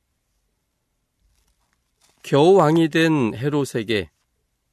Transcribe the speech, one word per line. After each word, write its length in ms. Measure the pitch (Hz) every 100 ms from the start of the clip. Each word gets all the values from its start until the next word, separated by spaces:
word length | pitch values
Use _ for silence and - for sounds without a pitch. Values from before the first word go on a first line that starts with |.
| _ _ _ _ _ _ _ _ _ _ _ _ _ _ _ _ _ _ _ _ _ _
겨우 320 | - 139 165
왕이 340 | 196 151 165 160
된 460 | 160 165 156 110
헤롯에게 760 | 107 143 147 135 123 104 107 82 _ _ _ _ _ _